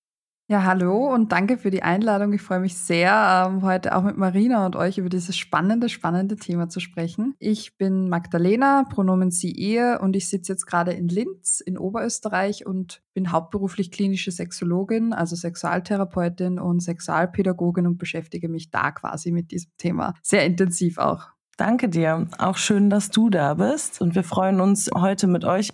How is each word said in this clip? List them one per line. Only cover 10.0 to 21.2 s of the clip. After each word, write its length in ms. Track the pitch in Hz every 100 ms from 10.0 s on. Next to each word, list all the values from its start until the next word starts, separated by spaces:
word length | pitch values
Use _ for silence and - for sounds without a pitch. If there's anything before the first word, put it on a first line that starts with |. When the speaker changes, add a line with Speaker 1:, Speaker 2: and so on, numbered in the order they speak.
Speaker 1:
und 120 | 190
ich 140 | 190 -
sitze 240 | 196 180
jetzt 140 | 190 -
gerade 260 | 175 170
in 160 | 175 175
Linz 520 | 180 262 381 - -
in 180 | - 185
Oberösterreich 880 | 185 220 226 - 214 180 196 208 -
und 340 | 190 180 - _
bin 180 | - 185
hauptberuflich 580 | 165 165 202 196 - 180
klinische 400 | - 202 190 190
Sexologin, 840 | 175 175 - 175 175 196 226 226
also 220 | - 165 170
Sexualtherapeutin 1200 | 170 170 165 175 180 202 190 185 175 175 180 180
und 200 | 175 175
Sexualpädagogin 1080 | 175 170 - 160 180 175 190 180 175 175 175
und 100 | 175
beschäftige 540 | 175 160 160 170 165
mich 200 | 165 165
da 220 | - 143
quasi 400 | 151 - 151 180
mit 200 | 170 170
diesem 180 | 180 170 -
Thema 360 | 175 170 - -
sehr 220 | - 202
intensiv 540 | 156 175 190 175 175 170
auch. 320 | 139 147